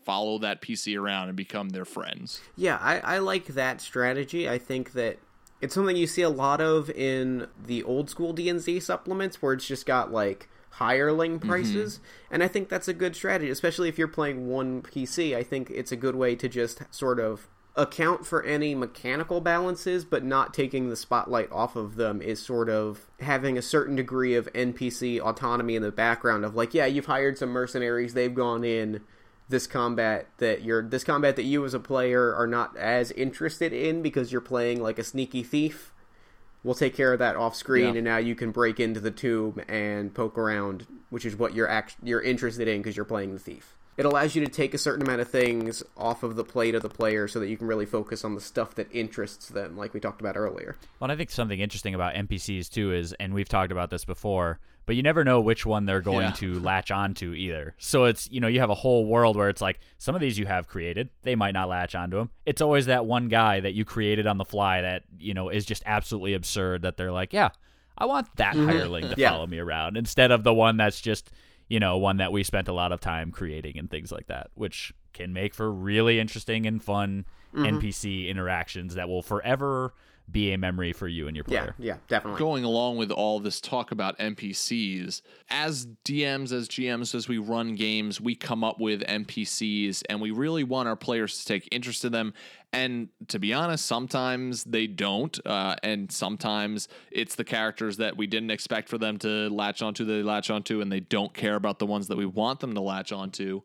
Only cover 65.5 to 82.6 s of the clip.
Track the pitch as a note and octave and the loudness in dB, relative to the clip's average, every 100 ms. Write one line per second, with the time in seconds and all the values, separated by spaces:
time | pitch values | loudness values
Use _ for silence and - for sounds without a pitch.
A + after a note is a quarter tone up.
65.5 | G#2 G2+ G#2+ - G#2+ - G#2+ F#2+ G2 F2 | -2 -2 -4 -2 -2 -2 -4 -2 -2 -2
66.5 | - F#2 F2+ F2+ - F2+ F2+ F#2+ G3 D#3 | -2 0 0 -2 -4 -4 -2 -2 2 2
67.5 | - _ _ _ - A#3+ C#4 A#3 - G2+ | 0 _ _ _ -2 0 0 -2 0 2
68.5 | B2+ D3+ D#3+ F2 F2 E2+ - B2+ E2+ E2 | 4 4 4 2 -4 -2 4 4 4 -2
69.5 | E2 E2+ D#2+ D#2+ G#2+ A#2 - B2+ A#2+ A2+ | -4 -4 -2 -2 -2 0 6 8 8 8
70.5 | A2+ A2+ A2 G#2+ - - G#2+ - - - | 8 8 8 4 4 0 -2 -4 -18 -20
71.5 | - - A2+ G2 F#2 G2 G2 F#2 G2+ G2 | -18 -2 2 4 4 4 4 2 2 0
72.5 | G2+ F#2 F2+ F2 F2 E2+ E2 E2 - F2 | 0 0 0 0 0 -2 -2 -4 -6 -6
73.5 | D#2 D#2+ C#2+ D#2 D#2+ D#2+ - - - - | -6 -8 -8 -8 -8 -8 -10 -10 -10 -10
74.5 | - G2+ - - - - - F2+ F2+ G2+ | -8 -8 -6 -12 -14 -18 -12 -8 -4 -4
75.5 | - A2 G2 F#2+ G#2 A2+ A#2 A2 A2+ - | -2 -4 -2 2 4 6 6 2 -4 -4
76.5 | A2+ A2 A2 - G2+ G2 G2 - - - | 0 0 0 0 0 0 -2 -6 -14 -8
77.5 | - C3+ G#2 G#2 F#2+ G#2 F#2+ F2+ F#2+ F2+ | -2 0 2 0 -4 -4 -4 -4 -4 -2
78.5 | F2 E2 F#2+ F2+ F2+ F2+ F2+ - G2+ A#2 | -2 -4 -8 -8 -6 -4 -4 -2 -2 0
79.5 | C3 C#3 C3 B2+ - - - - F#2+ G#2 | 0 0 -2 -2 -8 -20 -20 -6 0 2
80.5 | F#2+ F#2 F2+ F2 F2 F#2 E2+ D2+ D#2 C#2+ | 2 0 0 -2 -4 -6 -6 -6 -6 -4
81.5 | A2+ - - A#2+ F#2+ - A2 G#2 G2+ D#3 | -4 -4 -6 -8 -8 -2 -2 -2 -2 0
82.5 | C#3+ | 0